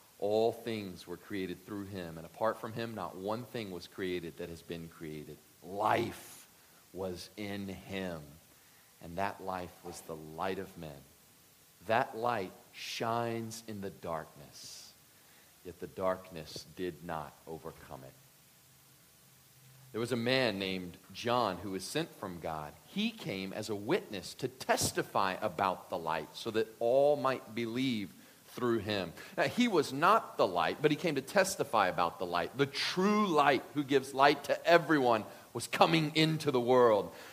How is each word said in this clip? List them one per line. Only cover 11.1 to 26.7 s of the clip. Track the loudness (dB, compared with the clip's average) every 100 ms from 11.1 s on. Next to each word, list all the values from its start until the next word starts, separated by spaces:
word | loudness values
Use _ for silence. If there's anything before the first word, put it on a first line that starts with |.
| -20 -20 -20 -20 -20 -20 -12 -2
That | 0 0
light | -2 -2 -2 -4 -10 -20
shines | -14 -10 -6 -2 -2 -2 -4 -6 -10 -12
in | -10
the | -10
darkness, | -8 -6 -6 -8 -14 -20 -18 -18 -18 -20 -20 -20 -20 -20 -20 -20 -18
yet | -16 -10
the | -10
darkness | -2 -2 -2 -6 -12 -12 -12 -14 -8
did | -6 -6
not | -6 -6 -8 -14 -14
overcome | -12 -12 -14 -16 -16
it." | -16 -20 -20 -20 _ -20 -20 -20 -20 -20 -20 _ -20 -20 -20 -20 -20 -20 -10
There | -6
was | -2
a | 0
man | 2 2 2 0
named | -2 -4 -6 -12 -18
John | -6 0 2 2 0
who | -4
was | -6
sent | -4 -4 -4 -6
from | -10 -6
God. | -6 -6 -8 -12
He | -10 -4 -4
came | -4 -6 -6 -6
as | -6 -6
a |
witness | -6 0 -2 -2 -10 -10
to | -8 -8
testify | -4 0 2 0 -2 0 2 2 2
about | -2 2 2 2 -4
the | -6
light | -2 -2 -4
so | -8 -4
that | 0 -2